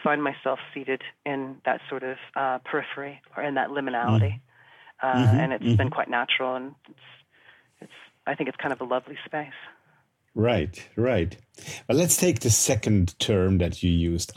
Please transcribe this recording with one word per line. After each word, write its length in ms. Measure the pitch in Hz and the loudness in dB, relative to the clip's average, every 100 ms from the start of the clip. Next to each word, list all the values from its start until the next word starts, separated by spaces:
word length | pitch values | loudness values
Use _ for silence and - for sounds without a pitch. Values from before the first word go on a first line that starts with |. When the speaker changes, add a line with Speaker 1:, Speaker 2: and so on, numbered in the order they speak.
Speaker 1:
find 220 | 151 147 | 0 0
myself 360 | 143 135 131 131 - | -2 -4 -4 -4 -6
seated 280 | 143 135 131 - - 147 | -10 -6 -6 -6 -12 -6
in 320 | 139 135 131 - | -6 -6 -6 -4
that 160 | 127 - | -4 -4
sort 140 | 131 | -8
of, 140 | 127 131 - - | -8 -10 -10 -4
uh, 220 | 135 127 | -2 -4
periphery 640 | - 151 127 - 139 139 _ - | -4 -4 -4 -8 -12 -14 _ -8
or 80 | |
in 120 | 147 135 | -4 -2
that 140 | - | -2
liminality. 720 | 143 135 123 120 110 98 113 - _ - - - - | -2 -4 -2 2 4 2 -2 -12 _ -20 -20 -20 -4
Speaker 2:
Mm-hmm. 20 | 131 | 0
Speaker 1:
Uh, 80 | 127 127 | 4 4
Speaker 2:
Mm-hmm. 140 | 123 | 4
Speaker 1:
and 140 | 131 | 2
it's 100 | 127 | 0
been 140 | 117 117 | 2 4
Speaker 2:
Mm-hmm. 120 | 135 | 2
Speaker 1:
quite 200 | - - | -2 -2
natural, 460 | 127 120 - 131 127 | -2 0 -2 -2 -4
and 180 | 131 147 - | -8 -16 -20
it's, 120 | - - - _ _ _ - _ - | -20 -20 -20 _ _ _ -20 _ -20
it's, 100 | - - - _ - | -20 -20 -20 _ -8
I 80 | 147 | -6
think 120 | 131 | -6
it's 80 | - | -4
kind 140 | 147 | -4
of 80 | 131 | -4
a 20 | |
lovely 340 | 123 127 135 143 - | -2 -4 -4 -14 -10
space. 280 | 151 147 - - - _ _ _ _ _ 110 | -8 -8 -12 -20 -20 _ _ _ _ _ 0
Speaker 2:
Right, 520 | 113 107 76 - - - | 2 2 0 -6 -10 -2
right. 400 | 123 110 85 - _ - - - - | 2 2 0 -4 _ -20 -16 -10 0
Well, 100 | 131 | 2
let's 180 | 175 - | 4 4
take 240 | 180 117 | 2 2
the 100 | 120 | 4
second 640 | - - 107 - 101 90 - | 4 4 2 4 4 4 0
term 400 | - 101 92 95 | 2 4 4 4
that 240 | 85 - | 2 0
you 80 | 90 | 2
used, 400 | 85 85 85 - | 4 2 0 -2